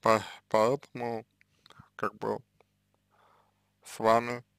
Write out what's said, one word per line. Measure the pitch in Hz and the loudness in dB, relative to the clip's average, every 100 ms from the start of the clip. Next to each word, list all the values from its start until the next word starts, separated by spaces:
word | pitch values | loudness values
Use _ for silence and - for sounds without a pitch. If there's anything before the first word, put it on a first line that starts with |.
По-, | 113 110 - - _ | 4 2 0 -18 _
поэтому, | 110 110 139 - 123 120 117 107 _ _ _ _ - - - | 2 2 0 -6 -10 -8 -8 -12 _ _ _ _ -20 -20 -6
как | 104 107 | -6 -4
бы, | 110 104 - _ _ _ _ _ _ _ _ _ _ _ _ _ | -6 -6 -8 _ _ _ _ _ _ _ _ _ _ _ _ _
с | - - | -20 -2
вами | 110 113 120 120 - | 2 2 2 -10 -12